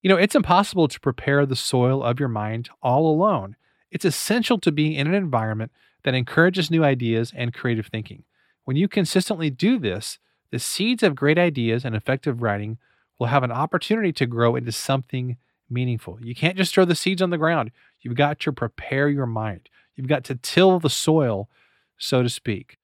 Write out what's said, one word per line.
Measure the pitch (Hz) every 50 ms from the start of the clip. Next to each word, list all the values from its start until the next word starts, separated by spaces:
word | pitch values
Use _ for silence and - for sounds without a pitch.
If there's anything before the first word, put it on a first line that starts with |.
You | - 185
know, | 190
it's | 170 190 202 -
impossible | 302 185 - 175 180 202 - - 190 160 143
to | - -
prepare | - 139 123 - - - 139 143 143
the | 135 131
soil | 120 - - - 127 123 127 131 135
of | 127 117 123 127
your | 143 131
mind | 113 107 104 107 110 117 123 - - _
all | - 127 123 139 160 160
alone. | 151 156 185 214 190 135 95 98 104 _ _ _ _ _ _ _
It's | - 170 -
essential | 190 147 - - - 214 247 226 - 247 196
to | - 175
be | 147 147 151 156 156
in | 143 139
an | 156 185
environment | 202 196 160 131 117 110 110 110 110 110 113 _ _ _ _ _ _
that | _ 143 127
encourages | 127 123 - - - 165 180 180 185 165 151
new | 165 165
ideas | 160 143 139 123 123 117 113 113 113 113 -
and | - 123 120 117
creative | - - 123 117 110 107
thinking. | - - 110 104 - - - - _ _ _ _ _ _ _ _
When | - 131
you | 147 185 202
consistently | - 214 180 - - 190 175 - 214 160 165 151
do | 131 - - 208 254 240
this, | 143 104 90 98 - - - _ _ _ _ _ _ _
the | - 123
seeds | - - - - 196 226 254 226
of | - 185 143
great | 131 139 143 156 175
ideas | 175 175 147 131 120 113 113 120 135
and | 127 110
effective | 107 - - 131 135 - 151 127 117
writing | 120 110 101 101 104 107 113 - _ _ _ _ _ _ _
will | _ 123 113
have | 135 143 127
an | 123
opportunity | 117 123 143 160 - 170 - - 208 226 214 180 156
to | - 139
grow | 123 120 117 117 117 120
into | 127 120 120
something | 113 - - - 139 135 131 _ - 131 127 127 123 123 _ _ _ _ _ _
meaningful. | 123 120 127 123 120 113 - - 90 107
You | 117 117 120
can't | - - 165 185
just | 190 190 175 -
throw | - 185
the | 175 170
seeds | - - 185 190 175
on | 190 180
the | 175 160
ground. | 156 160 170 156 117 110 _ _ _ _ _ _
You've | _ 120 120
got | 123 143 147 151 _
to | - 156
prepare | 135 - 120 113 _ - - - 135 135 143 147
your | 143 139 131
mind. | 120 113 110 110 110 95 87 _ _ _ _ _ _ _
You've | - 131 127
got | 151 127 123
to | - 135
till | 123 - - - 170 185 190 185 180
the | 160 147
soil, | - - - - 156 160 147 120 107 95 101 _ _ _ _ _ _ _ _ _ _ _
so | - - - 127
to | 123 120
speak. | - - _ - 107 - - _ - _